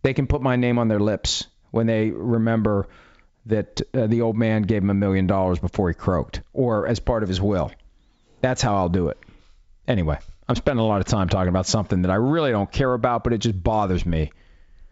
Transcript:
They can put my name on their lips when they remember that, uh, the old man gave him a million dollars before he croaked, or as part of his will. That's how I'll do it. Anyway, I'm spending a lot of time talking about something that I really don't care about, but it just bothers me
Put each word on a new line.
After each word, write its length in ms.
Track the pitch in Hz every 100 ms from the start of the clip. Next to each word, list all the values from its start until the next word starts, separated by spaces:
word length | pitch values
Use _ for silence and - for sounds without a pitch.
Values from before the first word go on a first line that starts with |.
They 100 | 135
can 140 | 131 135
put 160 | 147
my 140 | 131 123
name 200 | 123 120
on 120 | 117
their 100 | 104
lips 480 | 104 101 - - - _ _
when 160 | 113 113
they 240 | 110 110
remember 760 | - 107 117 113 113 107 101 98 - - - _ _ 113
that, 340 | 107 98 - - 127
uh, 100 | 110
the 160 | 117
old 160 | 117 110
man 240 | 113 110
gave 220 | 98 110
him 80 | 98
a 20 |
million 320 | 98 98 95 95
dollars 320 | 98 92 90
before 320 | 92 - 92
he 60 | 85
croaked, 460 | - 87 - - -
or 320 | - 123 107 -
as 140 | 113
part 240 | - 117
of 60 | 104
his 120 | 90
will. 300 | 98 98 76 - - _ _ _ _ _
That's 200 | 127 127
how 160 | 127 101
I'll 100 | 90
do 220 | 92 85
it. 80 | - - - - - _ - -
Anyway, 320 | 117 78 73 - - -
I'm 80 | 120
spending 260 | - 127
a 60 | 110
lot 140 | 104
of 60 | -
time 200 | 107 92
talking 220 | 101 90
about 160 | 90 92
something 380 | 110 95 95
that 60 | 90
I 60 | 95
really 360 | 123 160 147
don't 200 | 110 98
care 220 | - 135
about, 320 | 127 123 120 120
but 80 |
it 60 | 117
just 220 | 117 95
bothers 440 | 87 110 101 90 90
me 260 | 82 76 - - - - - -